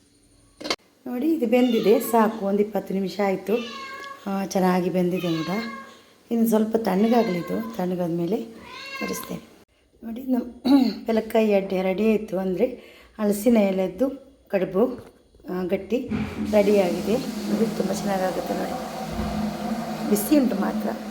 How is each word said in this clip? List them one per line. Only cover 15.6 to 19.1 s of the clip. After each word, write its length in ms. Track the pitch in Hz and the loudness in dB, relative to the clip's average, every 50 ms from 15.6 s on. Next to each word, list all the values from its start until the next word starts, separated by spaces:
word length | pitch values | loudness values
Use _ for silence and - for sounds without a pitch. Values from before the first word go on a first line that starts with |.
| 185 | -2
ಗಟ್ಟಿ 440 | 175 196 190 - - 220 269 - - 214 208 214 - - - 214 208 208 | -2 -2 -2 -2 -2 -4 -4 -4 -4 -4 -4 -4 -6 -6 -6 -6 2 4
ರೆಡಿಯಾಗಿದೆ. 640 | 214 202 196 208 202 190 175 170 175 - 202 214 269 - - - - - - 208 | 4 6 6 4 4 4 2 0 -2 -2 -2 -2 -2 -2 -4 -6 -6 -4 -4 0
ನೋಡಿ, 240 | 214 226 220 - | 0 0 0 0
ತುಂಬ 160 | - 196 190 202 | -2 -2 -2 -2
ಚೆನ್ನಾಗಾಗುತ್ತೆ 600 | 208 - 208 196 190 185 185 175 180 - - 202 | -2 -2 -2 -2 0 0 -2 -2 -4 -4 -4 -4
ನೋಡಿ. 460 | 185 185 - - - - - - - - - | -4 -4 -4 -6 -8 -8 -8 -8 -8 -8 -8